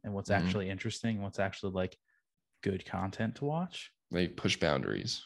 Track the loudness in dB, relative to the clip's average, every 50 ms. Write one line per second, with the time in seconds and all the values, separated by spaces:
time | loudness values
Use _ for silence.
0 | -6 -6 -4 -4 0 2 4 4 4 4 2 0 0 -2 -4 -4 -4 -4 -4 -2
1 | 0 0 0 0 -2 -2 -2 0 0 0 -2 -4 -4 -2 0 0 0 0 -2 -8
2 | _ _ _ _ _ _ _ _ _ _ _ _ 0 0 0 0 -2 -4 -4 -2
3 | -2 -2 -2 -2 -2 -2 -2 -2 -2 -2 0 0 -2 -4 -6 -10 -14 -14 _ _
4 | _ _ 0 2 2 2 0 0 2 2 2 4 4 4 4 4 2 0 0 0
5 | 0 -2 -4 -4 -6